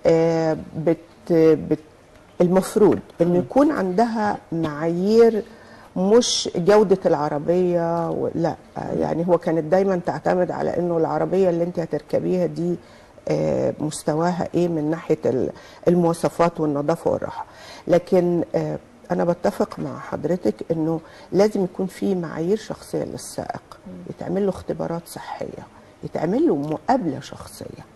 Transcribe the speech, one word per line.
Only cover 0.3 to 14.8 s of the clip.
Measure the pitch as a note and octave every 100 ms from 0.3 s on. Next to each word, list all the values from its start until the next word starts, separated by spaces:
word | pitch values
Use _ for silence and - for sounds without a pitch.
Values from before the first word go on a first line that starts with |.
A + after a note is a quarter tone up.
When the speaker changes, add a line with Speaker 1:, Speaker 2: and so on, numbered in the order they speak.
| E3 D#3+ D#3 - -
Speaker 1:
بت-، | D#3 E3 - - -
بت-، | E3+ D#3+ D3+ - D3+ - - - - - -
المفروض | F3 F#3 F3+ G#3+ G3+ G#2 - -
إنه | F3
Speaker 2:
مم. | F3+
Speaker 1:
يكون | - C4 D4
عندها | C#4+ F#3+ F3+ A#3 A3 G#3 - -
معايير، | E3 D#3+ D3 E3 F3 G3 A3 A#3 G#3+ - - - - - F3+
مش | F#3+ A#3 A#3+ - - -
جودة | E3+ G#3 G3+ F#3 F3
العربية | D3+ D3+ D3 D#3 F3+ F3+ F3 E3 E3+ E3
و-، | D#3+ C3 -
لا، | E3 - - -
آه، | - E3+
Speaker 2:
مم. |
Speaker 1:
يعني | D#3 D#3 F3
هو | E3+
كانت | - E3
دايما | D3+ F#3 G3 F3+ F3
تعتمد | C#3+ - F#3 F3
على | C#3 D3+ -
إنه | F3 E3
العربية | D3+ D3+ D#3+ F3+ F#3
اللي | E3+
انت | E3+ F3+
هتركبيها | E3 D3 - D3+ E3 F3+ E3
دي، | D3+ F3 F3 - - - - -
آه، | D#3 D#3 C3+ C3 A#2+
مستواها | D3+ - - D3+ E3+ F3 - E3
إيه | F3
من | D#3+